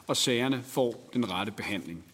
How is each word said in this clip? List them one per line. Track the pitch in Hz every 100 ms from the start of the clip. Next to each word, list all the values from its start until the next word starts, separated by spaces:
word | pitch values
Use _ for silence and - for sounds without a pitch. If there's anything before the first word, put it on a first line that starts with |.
| -
og | 143
sagerne | 139 120 131 131
får | 120 143 120 113 -
den | 123 107
rette | 92 101
behandling. | 101 107 98 76 85 -